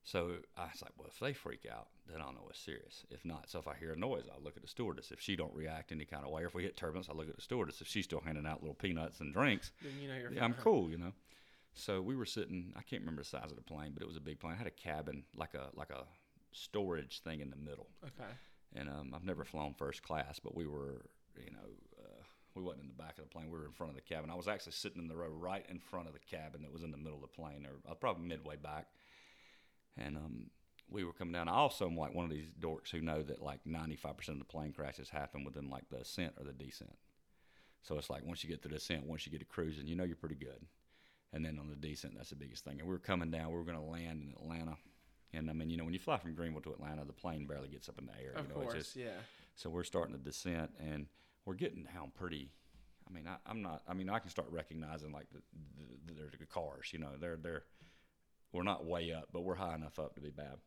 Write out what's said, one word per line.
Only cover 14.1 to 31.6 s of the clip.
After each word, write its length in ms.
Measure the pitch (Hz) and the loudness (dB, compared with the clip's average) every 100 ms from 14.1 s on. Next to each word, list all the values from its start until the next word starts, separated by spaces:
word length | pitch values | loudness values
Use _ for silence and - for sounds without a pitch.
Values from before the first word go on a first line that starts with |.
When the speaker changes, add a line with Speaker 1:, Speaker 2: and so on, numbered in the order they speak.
| 80 | -4
Speaker 1:
a 40 | |
big 180 | 73 78 | -4 -4
plane. 160 | 82 | -2
It 40 | 87 | -2
had 80 | 101 | -2
a 20 | |
cabin, 540 | - 87 78 73 71 65 | -2 0 2 2 -2 -6
like 200 | - 80 | -4 -2
a, 160 | 71 67 | -2 -4
like 160 | - 76 | -6 -4
a 140 | 67 67 - - - - | -4 -8 -14 -20 -20 -16
storage 680 | - - 107 98 82 69 - | -10 0 4 4 4 0 -4
thing 200 | - 78 | -2 -2
in 100 | 69 | -2
the 60 | 67 | -4
middle. 320 | 73 71 - - | -6 -6 -8 -12
Speaker 2:
Okay. 260 | 135 - 110 120 - - - | -12 -8 -8 -8 -14 -20 -10
Speaker 1:
And, 140 | - 71 | -4 -2
um, 240 | 71 69 | -2 -2
I've 100 | 71 | -2
never 200 | 92 82 | 0 0
flown 300 | 69 78 73 | 0 2 0
first 280 | 69 71 - | 2 0 0
class, 340 | - 78 67 73 | 2 2 2 -2
but 160 | - | -4
we 120 | - 78 | 0 0
were, 380 | 73 69 64 - - - - | 0 -2 -4 -8 -18 -20 -14
you 140 | 64 | -12
know, 180 | 52 50 50 50 - | -10 -12 -14 -16 -16
uh, 240 | 50 52 - - - | -14 -14 -18 -20 -10
we 80 | 95 | -2
wasn't 200 | 90 69 | -2 -2
in 40 | 69 | -8
the 60 | |
back 240 | 65 78 80 | -8 -10 -10
of 60 | |
the 40 | 73 | -10
plane. 200 | 82 80 | -6 -4
We 80 | 82 | -4
were 80 | 73 | -6
in 60 | |
front 180 | - 82 | -4 -4
of 60 | 67 | -4
the 60 | |
cabin. 280 | - 80 78 | -2 -2 0
I 60 | 87 | -2
was 100 | 87 | 0
actually 240 | 104 - | 0 0
sitting 300 | - 101 87 | -2 -2 -4
in 60 | 82 | -4
the 80 | 80 | -2
row 120 | 82 | -2
right 360 | 78 87 98 - | -2 0 -2 -2
in 120 | 90 | -10
front 260 | - 92 82 | -4 -4 -4
of 80 | |
the 60 | 71 | -10
cabin 420 | - 82 78 80 | -6 -6 -4 -6
that 100 | 73 | -8
was 100 | 80 | -4
in 80 | 82 | -4
the 40 | 71 | -4
middle 200 | 78 73 | -6 -6
of 60 | |
the 40 | 69 | -10
plane, 380 | - 80 71 69 | -8 -8 -6 -8
or, 240 | 69 71 | -10 -8
uh, 40 | |
probably 320 | 82 127 87 87 | 2 4 4 0
midway 300 | 80 76 76 | -2 -4 -6
back. 300 | 73 76 - - - - - - - - - - _ - | -2 -4 -6 -16 -20 -20 -20 -20 -20 -20 -20 -20 _ -4
And, 180 | 65 73 | -2 -2
um, 340 | 78 58 50 - - - - | -2 -4 -6 -14 -20 -20 -6
we 160 | - | -2
were 80 | 85 | 0
coming 200 | - 87 | 0 0
down. 160 | 85 82 | 4 8
I 60 | |
also 320 | 104 | 10